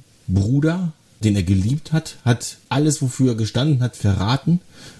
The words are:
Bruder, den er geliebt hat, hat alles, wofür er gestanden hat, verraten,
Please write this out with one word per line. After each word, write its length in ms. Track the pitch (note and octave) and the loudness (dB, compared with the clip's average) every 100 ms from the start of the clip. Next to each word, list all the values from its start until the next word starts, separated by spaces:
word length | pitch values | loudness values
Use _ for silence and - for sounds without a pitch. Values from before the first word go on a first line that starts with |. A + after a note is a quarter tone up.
| - _ - | -16 _ -2
Bruder, 640 | F#2+ G#2 C#3+ D#3 F3+ E3+ - _ - | 0 2 2 2 0 -4 -6 _ -4
den 100 | G#2+ G2+ | 0 0
er 60 | |
geliebt 480 | F2 G2 G#2 D3+ - | 2 0 0 -2 -2
hat, 240 | D#3+ - - | -4 -4 -4
hat 340 | B2 A#2 - - - | 0 0 -2 -14 -6
alles, 320 | C3 D3+ C#3+ | 0 0 0
wofür 320 | B2+ - C3 | -4 0 0
er 40 | A2+ | 0
gestanden 440 | G#2+ A#2 D3+ B2+ | -2 0 2 2
hat, 160 | B2 - | 0 0
verraten, 640 | G2+ F2+ G2+ C#3 - F3 - - - | 0 0 0 0 0 0 -2 -20 -20